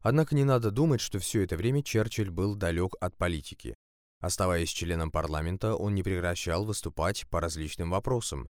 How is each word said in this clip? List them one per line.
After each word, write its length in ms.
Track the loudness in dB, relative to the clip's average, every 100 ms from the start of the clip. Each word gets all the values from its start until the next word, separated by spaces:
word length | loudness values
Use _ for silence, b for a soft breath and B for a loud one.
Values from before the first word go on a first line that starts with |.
Однако 320 | 4 2 4
не 100 | 4
надо 260 | 4 4 2
думать, 300 | 2 4 2
что 180 | 0 -4
всё 240 | -2 0
это 140 | 0 0
время 260 | 0 0
Черчилль 480 | 0 0 0 -2 -2
был 240 | 0 -2
далёк 420 | 0 0 2 0 -2
от 160 | -6 -2
политики. 580 | -2 -2 -6 -12 -12 -12 _ _ _ _
Оставаясь 500 | -4 0 2 2 0
членом 400 | -2 -2 0 0
парламента, 640 | -2 -2 -2 -2 -2 0
он 200 | 0 0
не 80 | 0
прекращал 640 | 0 0 0 -2 0 0
выступать 640 | 0 -4 -4 0 0 0 -2
по 120 | -2
различным 500 | -2 -4 -6 -4 -2
вопросам 580 | 0 0 0 -2 -6 -10